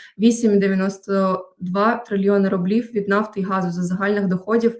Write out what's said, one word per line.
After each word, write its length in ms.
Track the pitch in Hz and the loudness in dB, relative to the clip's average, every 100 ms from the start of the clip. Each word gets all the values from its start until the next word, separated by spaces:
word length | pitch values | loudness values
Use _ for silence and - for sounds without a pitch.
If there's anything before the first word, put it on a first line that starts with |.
| - - | -16 0
вісім 400 | 226 233 220 202 | 2 4 2 4
дев'яносто 880 | 196 190 190 196 - 196 190 185 - - | 2 0 -2 -4 -2 0 0 -2 -6 -12
два 360 | 180 196 220 233 | -6 0 0 0
трильйони 540 | - 202 196 202 196 | -2 0 2 2 2
рублів 420 | 190 180 226 233 | 0 0 -2 -2
від 140 | 214 202 | -4 0
нафти 320 | 202 208 196 | 0 -2 -6
і 40 | |
газу 280 | 190 190 180 | -4 -2 -2
за 120 | 175 | -4
загальних 440 | 175 185 202 208 196 | -4 -2 -2 0 0
доходів 500 | 185 - 226 226 | -2 -2 0 0